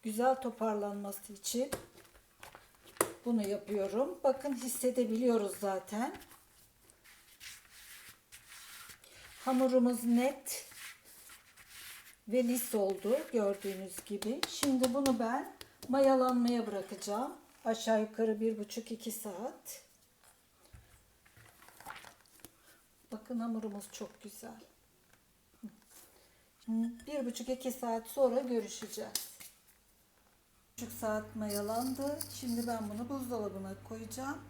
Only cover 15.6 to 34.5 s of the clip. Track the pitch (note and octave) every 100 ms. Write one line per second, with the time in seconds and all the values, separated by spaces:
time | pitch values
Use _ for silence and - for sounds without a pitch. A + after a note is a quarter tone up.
15.6 | - - - C4 C4+ C4 B3+ B3 A#3+ A#3+
16.6 | G#3 G3 - G3 - G#3 C#4 - - -
17.6 | A#3+ A3+ - A3 G#3+ - A3+ G#3+ A3 G#3+
18.6 | G#3 - A3+ A3 A#3 - G#3+ F3+ B3 -
19.6 | - - - _ _ _ - _ _ _
20.6 | - - - - _ _ _ - - -
21.6 | - - - - - - _ - - _
22.6 | - - _ _ _ A3 - A#3+ A#3 A3+
23.6 | G#3+ G3+ G3+ - G#3 - G#3 - A3+ A3+
24.6 | - _ _ _ _ _ _ _ _ _
25.6 | G#3+ - _ - - - - _ _ _
26.6 | - A3+ A#3 A#3 - D4 A#3+ A#3 B3 B3+
27.6 | C4 A#3+ A#3 A3+ A3+ - C4 A#3+ B3+ A#3+
28.6 | G#3 - A3 - - - - - - -
29.6 | _ - _ _ _ _ _ _ _ _
30.6 | _ - A#3+ A#3 A3 G#3+ G#3+ A3+ G#3+ G3+
31.6 | G#3 A3+ C4 C4 C#4 D4+ - - B3+ A#3
32.6 | A#3 A3+ G#3 G#3+ A#3+ C#4 B3 A#3+ G#3 G3
33.6 | F#3+ G3 - A3+ A3 B3+ C4+ D4 -